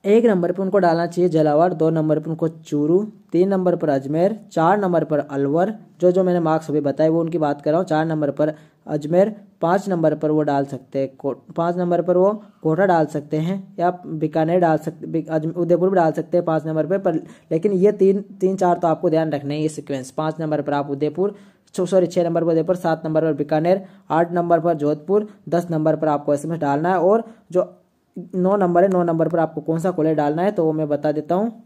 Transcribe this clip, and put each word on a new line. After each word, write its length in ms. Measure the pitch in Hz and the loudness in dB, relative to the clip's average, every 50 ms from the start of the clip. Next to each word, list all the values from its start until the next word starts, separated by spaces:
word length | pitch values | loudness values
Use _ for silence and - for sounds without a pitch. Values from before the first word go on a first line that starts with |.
| - | 2
एक 220 | 196 208 233 220 | 4 4 4 4
नंबर 260 | 233 202 180 175 170 | 4 2 2 0 0
पर 100 | 180 185 | -2 -2
उनको 180 | 190 190 190 202 | -2 0 2 2
डालना 260 | 180 170 165 170 170 | 4 4 2 2 -2
चाहिए 220 | 170 170 175 180 175 | -2 0 0 0 2
झालावाड़, 440 | 151 160 151 151 147 151 170 185 180 | 2 2 2 4 4 4 2 2 2
दो 160 | 160 160 160 | 0 0 0
नंबर 300 | 160 160 156 156 151 156 | 2 0 0 0 0 0
पर 100 | 156 165 | -2 -6
उनको 180 | 160 160 165 | -6 -4 -4
चूरू, 540 | 160 165 - - - 151 147 147 151 170 190 214 214 - - _ _ | -4 -4 -8 -10 -4 -2 -2 2 2 2 2 0 -2 -10 -20 _ _
तीन 180 | - 165 185 196 | 0 0 2 2
नंबर 260 | 196 190 185 180 170 | 0 0 2 0 0
पर 140 | 165 170 156 | 0 0 0
अजमेर, 480 | 139 139 135 135 151 160 175 202 226 214 - - | 0 -2 -2 -2 0 0 0 0 0 -4 -12 -6
चार 260 | - 165 160 170 196 208 | -2 0 2 2 2 2
नंबर 240 | 202 185 175 165 156 | 2 0 0 0 0
पर 160 | 151 156 143 | 0 -2 -2
अलवर, 520 | 143 147 143 139 139 139 147 165 185 208 214 - - - _ _ | -2 -4 -4 -2 -2 0 2 0 0 0 -4 -10 -16 -20 _ _
जो, 100 | 175 180 | 2 2
जो 120 | 175 190 185 | 4 4 2
मैंने 160 | 180 180 175 | 2 2 2
मार्क्स 300 | 165 156 156 160 160 - | 2 0 0 0 -2 -2
अभी 100 | 143 151 | -4 -2
बताए 280 | 143 139 135 - 156 160 | -2 -2 0 2 2 2
वो 120 | 160 165 | 2 0
उनकी 160 | 165 165 165 | -2 -2 -2
बात 240 | 165 156 143 143 147 | -2 -2 -2 -2 -2
कर 100 | - 156 | -2 0
रहा 80 | 151 170 | 0 0
हूँ, 80 | 185 | 0
चार 180 | 185 160 151 160 | 0 0 0 0
नंबर 260 | 165 160 156 151 139 | 0 -2 -2 -2 -4
पर 220 | 139 - 151 151 151 - - _ _ _ _ | 0 0 -2 -2 -2 -8 -20 _ _ _ _
अजमेर, 480 | - 151 151 147 147 170 180 196 220 214 - - _ _ _ | -6 -6 -6 -4 0 2 2 2 2 0 -10 -20 _ _ _
पाँच 260 | - 165 180 196 196 202 | 0 0 0 0 0 -2
नंबर 260 | 180 165 160 156 151 | -2 2 2 0 0
पर 160 | 151 156 151 | 0 -2 0
वो 100 | 151 156 151 | 0 0 0
डाल 220 | 147 139 139 139 | 0 0 -2 -2
सकते 340 | 139 135 123 - _ - 139 | -4 -8 -14 -14 _ -4 -4
हैं 160 | 135 135 - | -4 -4 -6
को-, 200 | _ - 139 123 - _ - - | _ -6 -6 -6 -6 _ -10 -6
पाँच 220 | - 165 175 175 | -4 -2 -2 -2
नंबर 240 | 180 180 175 175 170 | -2 -2 0 0 0
पर 160 | 170 180 180 | 0 2 2
वो 140 | 180 185 202 214 214 - - _ _ - | 4 4 2 0 -2 -10 -20 _ _ -2
कोटा 220 | 156 156 160 202 | -2 0 2 2
डाल 200 | 190 175 165 156 | 2 4 2 2
सकते 300 | 147 - 151 143 - - 156 | 0 -4 -10 -6 -4 -6 -4
हैं 180 | 160 175 196 196 190 - - - | -4 -4 -6 -8 -10 -14 -6 -2
या 100 | 170 180 180 180 - | -2 -2 -2 -4 -12
बीकानेर 540 | 143 160 156 156 156 - 160 160 160 175 185 | -10 -6 -6 -6 -2 -2 -2 0 2 2 2
डाल 180 | 175 165 156 | 2 2 2
सकते, 300 | 151 151 165 165 160 - | 0 -2 -8 -10 -10 -12
बी-, 200 | 165 160 165 151 160 | -6 -6 -6 -4 -4
अजम-, 260 | 160 160 151 165 165 | -6 -6 -4 -6 -4
उदयपुर 340 | 175 170 165 175 160 175 190 | -4 0 0 2 2 2 2
भी 60 | 196 | 2
डाल 160 | 185 165 160 | 2 2 2
सकते 260 | 151 170 156 - - | 0 -2 -6 -2 -2
हैं 80 | 175 170 | -2 0
पाँच 200 | 170 160 156 151 | 0 -2 -2 -2
नंबर 200 | 160 156 156 151 | -2 -2 -2 -2
पे, 120 | 151 190 | -2 -2
पर 180 | 196 196 185 160 156 - - - _ _ _ | -2 -2 -2 -2 -2 -6 -10 -20 _ _ _
लेकिन 220 | 160 165 165 208 196 | -4 0 0 0 2
ये 180 | 180 185 208 208 | 4 2 2 4
तीन, 280 | - 190 190 196 202 202 - - - | 4 4 4 4 2 -4 -10 -8 -2
तीन 140 | 185 185 190 | -2 -2 0
चार 220 | 185 185 180 175 | 2 2 2 2
तो 100 | 175 180 | 2 2
आपको 220 | 165 160 156 180 175 | 0 0 0 0 0
ध्यान 220 | 156 160 160 160 | 0 0 0 -2
रखना 220 | 143 139 139 139 147 | -4 -6 -6 -6 -4
है 80 | 151 | -2
ये 80 | 156 156 | -4 -4
सीक्वेंस। 420 | 151 - 143 - 139 131 131 - | -4 -6 -8 -8 -8 -8 -8 -8
पाँच 280 | _ - 156 156 156 156 | _ -4 -4 -4 -4 -4
नंबर 220 | 160 156 151 147 | -4 -4 -4 -4
पर 120 | 143 147 147 | -2 -2 -4
आप 160 | 143 139 143 | -4 -4 -4
उदयपुर, 460 | 139 139 151 151 147 170 190 202 202 - - - _ _ _ _ _ | -4 -4 -4 -4 -2 -2 -4 -4 -4 -8 -20 -20 _ _ _ _ _
छो-, 120 | - 185 | -4 -2
सॉरी, 200 | 180 196 185 180 | 2 2 2 2
छः 160 | 175 - 180 170 | 2 0 0 0
नंबर 200 | 170 170 170 165 | 2 0 0 2
पर 80 | 170 | 2
उदयपुर, 240 | 165 165 160 180 180 | 2 2 2 0 -2
सात 280 | 180 - 170 160 165 160 | -2 0 -2 -2 -2 -2
नंबर 160 | 156 156 156 | 0 0 2
पर 120 | 160 160 151 | 2 2 0
बीकानेर, 500 | 139 147 147 160 151 160 170 190 190 190 - - - _ _ | -2 -2 0 0 0 2 2 2 0 0 -12 -20 -20 _ _
आठ 200 | 147 160 175 170 175 | 2 2 2 2 0
नंबर 260 | 175 170 170 170 165 | -2 2 2 2 2
पर 140 | 160 170 165 | 2 0 0
जोधपुर, 520 | 147 147 147 151 151 151 - 196 214 214 208 - _ _ - | 0 0 -2 -2 -2 -2 0 0 0 0 -2 -14 _ _ -2
दस 180 | 156 175 180 175 | -2 -2 -2 -2
नंबर 240 | 165 156 156 156 156 | -2 0 2 0 0
पर 120 | 156 156 156 | 2 0 0
आपको 240 | 147 147 151 - 147 | 0 0 0 0 -2
एसएमएस 260 | 143 - 160 165 160 | -2 -2 -6 -4 -2
डालना 300 | 156 143 139 147 160 180 | -2 0 0 0 0 0
है। 100 | 190 180 | 0 2
और 240 | 160 185 214 233 226 - - _ _ _ | 4 4 2 2 0 -6 -18 _ _ _
जो 200 | 160 180 - 180 - _ _ _ _ _ _ _ _ | -2 -2 -2 -2 -8 _ _ _ _ _ _ _ _
नौ 380 | 190 175 180 - 185 180 185 202 | -16 -16 -8 -4 -2 0 0 2
नंबर 260 | 208 190 175 175 175 185 | 2 0 2 4 4 4
है, 60 | 196 | 4
नौ 120 | 185 180 175 | 4 2 0
नंबर 240 | 170 165 165 160 | 0 0 0 0
पर 120 | 156 170 165 | 0 2 0
आपको 220 | 160 156 - 151 | 0 -2 -4 -8
कौन 180 | 143 - 160 165 | -4 -4 -4 -2
सा 120 | 165 190 | -2 -2
कॉलेज 240 | 175 165 151 160 160 | -2 0 0 0 2
डालना 240 | 151 147 147 151 165 | 0 0 0 0 0
है 100 | 180 208 | -2 -2
तो 120 | 208 185 165 | 0 0 0
वो 80 | 156 156 | 0 0
मैं 140 | 156 156 147 | -2 -2 -2
बता 220 | 147 143 147 156 | -2 -2 -2 -2
देता 240 | 147 151 151 - 170 | -2 -4 -4 -2 -2
हूँ। 160 | 185 214 233 220 - - | -2 -2 -4 -6 -12 -20